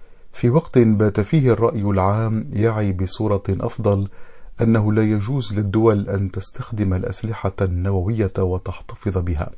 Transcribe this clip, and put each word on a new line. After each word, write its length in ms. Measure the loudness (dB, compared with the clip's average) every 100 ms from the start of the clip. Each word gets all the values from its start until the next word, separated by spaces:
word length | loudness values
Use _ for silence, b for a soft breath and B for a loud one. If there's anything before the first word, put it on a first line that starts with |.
| b b b
في 160 | -2 2
وقت 280 | 2 4 4
بات 420 | 6 6 2 2
فيه 340 | 2 2 4
الرأي 280 | 4 2 0
العام 680 | 0 2 2 2 0 -2 -2
يعي 380 | 0 0 2 0
بصورة 520 | 0 -2 -2 0 0 -2
أفضل 580 | -2 -4 -2 0 0 -2 b b b b 0
أنه 320 | 2 4 4
لا 100 | 2
يجوز 500 | 2 2 0 -4 -2
للدول 560 | -2 0 4 4 4 2
أن 220 | -2 -2
تستخدم 600 | -4 -10 -10 -6 -2 0
الأسلحة 640 | 0 -2 -6 -6 -4 -4 -2
النووية 720 | -2 0 0 0 0 0 -2 0
وتحتفظ 800 | -2 -2 -6 -10 -12 -8 -4 -2
بها، 340 | 0 -2 -4